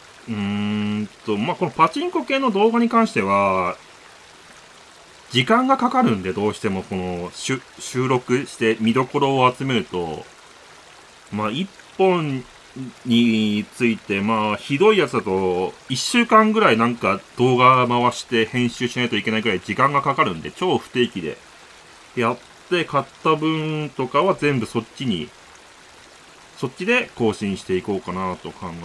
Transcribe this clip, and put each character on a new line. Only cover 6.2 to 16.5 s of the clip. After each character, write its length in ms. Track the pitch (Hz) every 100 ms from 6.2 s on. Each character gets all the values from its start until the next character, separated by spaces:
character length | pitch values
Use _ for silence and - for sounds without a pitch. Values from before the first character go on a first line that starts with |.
で、 100 | 92
ど 140 | 92 104
う 80 |
し 40 | 98
て 120 | 107
も 120 | 95
こ 140 | - 95
の、 340 | 90 90 87
し 160 | - -
ゅ-、 100 | 131 - -
収 300 | - 127 127
録 380 | 131 - 123 135
し 100 | -
て 220 | 113 110
見 140 | 110
ど 100 | 120
こ 140 | 131 147
ろ 180 | 139 135
を 180 | 127
集 100 | 123
め 100 | 139
る 100 | 120
と、 400 | 92 90 85 78 - - - - - - - - - - -
ま 180 | 104 107
あ、 20 |
一 180 | 131 196 - - -
本 440 | 190 175 156 131 123 - - - 131 -
に 600 | 123 117 117 110 107 104 104 -
つ 80 |
い 140 | 120 104
て、 240 | - 98
ま 300 | 104 110 107
あ、 40 | 104
ひ 220 | - 143
ど 160 | 208
い 40 | 208
や 80 | 139
つ 60 |
だ 80 | 127
と、 540 | 98 95 92 90 90 - -
一 100 | 131
週 260 | - 240 233
間 260 | 220 214